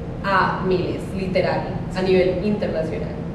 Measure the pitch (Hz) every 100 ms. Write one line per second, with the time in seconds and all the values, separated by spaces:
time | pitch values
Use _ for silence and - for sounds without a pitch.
0 | - - 196 190 175 170 190 180 - -
1 | - 190 190 185 135 139 - - - 190
2 | 190 185 180 180 208 208 - 156 160 175
3 | - - -